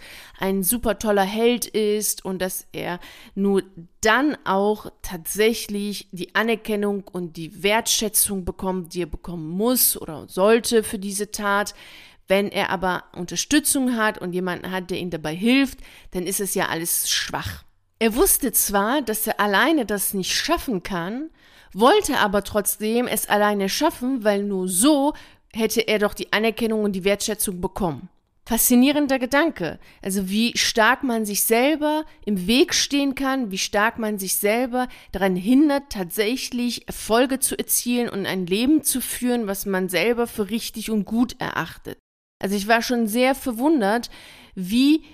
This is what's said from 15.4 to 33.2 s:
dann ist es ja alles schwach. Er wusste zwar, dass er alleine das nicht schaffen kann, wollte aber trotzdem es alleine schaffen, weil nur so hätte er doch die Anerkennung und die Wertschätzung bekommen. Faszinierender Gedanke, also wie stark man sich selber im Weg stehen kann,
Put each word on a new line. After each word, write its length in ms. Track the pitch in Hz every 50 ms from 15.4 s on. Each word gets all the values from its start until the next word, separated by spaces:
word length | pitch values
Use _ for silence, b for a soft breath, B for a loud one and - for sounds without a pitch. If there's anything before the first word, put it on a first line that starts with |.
| 202 233 254 269 277 254 - - B B B B B B
dann 120 | B 185 175
ist 160 | 175 190 -
es 140 | 202 185 -
ja 160 | 196 170 -
alles 400 | 131 165 165 170 - - - -
schwach. 560 | - - - - - 139 - - - - - - _ _ _ _ _
Er 180 | - 220 226 208
wusste 380 | 262 392 381 - - 294 226 -
zwar, 480 | - - - 202 202 196 220 262 302
dass 260 | 247 - - - -
er 120 | 220 - -
alleine 460 | 202 208 196 196 233 294 330 294 226
das 280 | 190 208 196 - - -
nicht 200 | 196 180 - -
schaffen 500 | - - - 330 330 - - 220 175 -
kann, 480 | - 202 170 165 185 226 262 320 320 b b b b b b b b b
wollte 440 | 185 226 269 403 427 - - 262 -
aber 240 | - 202 190 202 196
trotzdem 640 | - - 208 202 - - - 214 214 226 240 247
es 200 | - - - -
alleine 400 | - - 208 208 208 208 202 190
schaffen, 560 | 190 - - 294 320 - - 247 254 269 240 202
weil 200 | 214 202 202 202
nur 260 | 202 196 185 185 185
so 440 | 185 175 226 302 311 277 277 302 302 B B B B B B _ -
hätte 280 | 220 220 220 - 233
er 180 | - - 214 202
doch 140 | 208 202 -
die 180 | - - -
Anerkennung 520 | - 202 220 226 220 - 240 220 220 220 208
und 100 | 202 185
die 100 | 190 175
Wertschätzung 560 | 196 202 202 - - 208 - - 214 180 175
bekommen. 480 | 185 185 - - 208 170 143 120 - - _ _ _ _ _ _ -
Faszinierender 720 | - 233 226 - - 247 240 254 285 285 294 294 262 269 262
Gedanke, 600 | 254 247 277 285 330 320 - - 175 147 - - b b b b
also 280 | b 196 190 202 190 185
wie 240 | 196 214 233 240 -
stark 480 | - - - - 233 214 226 262 262 -
man 220 | 254 233 226 220
sich 180 | 208 202 - -
selber 640 | - 226 233 254 294 320 294 302 302 302 311 311 B B B B
im 220 | 208 208 185 180
Weg 260 | 185 233 262 359 - -
stehen 420 | - - - 277 285 277 277 262
kann, 360 | -